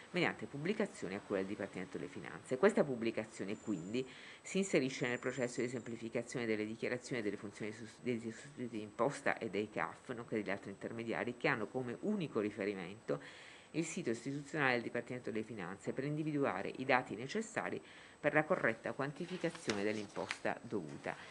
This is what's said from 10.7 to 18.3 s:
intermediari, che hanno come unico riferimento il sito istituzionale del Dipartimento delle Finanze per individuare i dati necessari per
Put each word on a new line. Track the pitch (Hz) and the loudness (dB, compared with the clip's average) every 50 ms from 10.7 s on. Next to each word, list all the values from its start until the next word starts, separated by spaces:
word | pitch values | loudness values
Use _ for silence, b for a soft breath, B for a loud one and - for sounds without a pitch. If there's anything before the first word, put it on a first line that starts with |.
intermediari, | 98 - - 104 113 113 117 113 98 78 101 117 120 - | -8 -6 -6 -6 -4 -4 -2 0 0 0 0 0 0 2
che | - 156 | 4 4
hanno | 135 117 104 - | 4 4 2 0
come | - 127 131 120 120 - | -2 -2 -2 -2 -2 -2
unico | - 196 214 208 170 - - 117 | 0 0 2 2 0 0 2 2
riferimento | 104 104 101 113 98 101 101 95 87 87 101 113 - - 143 143 B B B B B B B B B B | 2 2 2 0 0 0 0 -2 -4 -6 -8 -6 -2 0 0 0 B B B B B B B B B B
il | - 151 170 | -2 -2 -2
sito | 160 - 196 160 123 | 0 -2 -2 0 0
istituzionale | 113 117 - 139 139 147 147 - - 160 143 131 123 | 0 0 0 -2 -2 -2 -4 -2 0 4 6 6 6
del | 123 113 | 4 4
Dipartimento | 120 - 120 117 - 127 123 - 127 | 2 0 -2 -2 -2 -4 -4 -4 -2
delle | 110 110 110 | -2 -2 -2
Finanze | - 120 104 90 85 98 98 - - | -2 -4 -4 -4 -4 -6 -4 -4 -2
per | 113 - 131 | -2 0 0
individuare | 147 147 151 160 156 147 143 139 120 92 95 101 - - - | 0 0 0 0 2 2 4 4 4 4 2 0 -2 -4 -2
i | 131 | 2
dati | 131 131 123 - - 95 | 4 4 4 4 0 -4
necessari | 101 123 139 - 208 226 - - - 90 90 - - B B B B B B B B | -6 -4 -4 -4 -4 -4 -2 -2 -2 0 0 -2 -2 B B B B B B B B
per | - 147 | 2 4